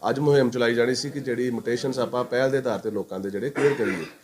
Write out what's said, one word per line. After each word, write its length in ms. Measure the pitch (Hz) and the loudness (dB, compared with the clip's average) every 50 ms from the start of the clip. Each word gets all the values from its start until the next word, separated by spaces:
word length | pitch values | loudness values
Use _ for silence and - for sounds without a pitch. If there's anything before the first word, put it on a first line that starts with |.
| - 107 | 0 0
ਅੱਜ 80 | 123 135 | 0 2
ਮੁਹਿੰਮ 320 | 147 147 143 139 131 123 | 4 6 6 6 6 4
ਚਲਾਈ 240 | 120 127 120 117 120 | 2 2 2 2 4
ਜਾਣੀ 200 | 117 117 120 127 | 4 2 2 2
ਸੀ 160 | 123 135 147 | 0 -2 -6
ਕਿ 100 | 135 143 | -6 -6
ਜਿਹੜੀ 300 | 131 131 120 117 123 127 | -4 -4 -2 -2 -2 -2
ਮੁਟੇਸ਼ਨਸ 480 | 120 113 - 123 120 123 - 139 127 127 | -2 -4 -2 -2 -2 -2 -2 -4 -2 -2
ਆਪਾਂ 260 | 120 107 - 123 123 | -2 -2 0 -2 -2
ਪਹਿਲ 260 | 123 - 120 131 135 | 0 0 0 2 2
ਦੇ 80 | 135 139 | 2 0
ਆਧਾਰ 200 | 127 127 113 - | 0 0 -4 -2
'ਤੇ 120 | - 110 | -4 -4
ਲੋਕਾਂ 300 | 107 107 95 - 95 95 | -4 -4 -6 -6 -8 -8
ਦੇ 100 | 95 98 | -6 -6
ਜਿਹੜੇ 200 | 95 101 110 143 | -4 -4 -4 -4
ਕਲੀਅਰ 240 | 139 - 139 143 139 | -2 2 2 2 2
ਕਰੀਏ 320 | - 113 98 92 87 80 78 - - | 2 0 -2 -2 -4 -8 -12 -14 -20